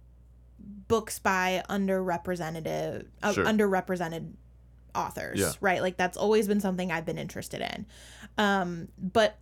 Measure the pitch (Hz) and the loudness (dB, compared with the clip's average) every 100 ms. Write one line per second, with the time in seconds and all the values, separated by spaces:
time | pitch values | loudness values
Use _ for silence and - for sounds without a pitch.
0 | - - - - - - 202 202 - 226 | -20 -20 -20 -20 -20 -20 -18 -12 -2 0
1 | 220 - 208 190 185 185 - 202 190 190 | 0 -4 0 2 2 0 0 -2 0 0
2 | 185 170 185 175 160 165 160 156 156 - | 0 -2 -2 -4 -4 -6 -4 -4 -4 -6
3 | - - 208 202 202 214 202 185 185 180 | -12 -6 -2 2 2 4 4 2 0 -2
4 | 165 165 160 - - - - - - - | -4 -6 -10 -14 -20 -20 -20 -20 -8 -4
5 | - - - 202 190 - 196 180 185 180 | -4 -6 -4 0 0 2 2 2 0 0
6 | 180 - 208 220 202 208 202 185 180 165 | -2 2 4 4 4 2 2 0 -2 -2
7 | 165 160 156 - - - - - - - | -2 -4 -6 -8 -8 -6 -6 -6 -12 -16
8 | - - 214 - 208 196 180 170 180 - | -20 -20 -8 0 4 4 0 -4 -10 -8
9 | 185 226 214 - | 0 4 4 2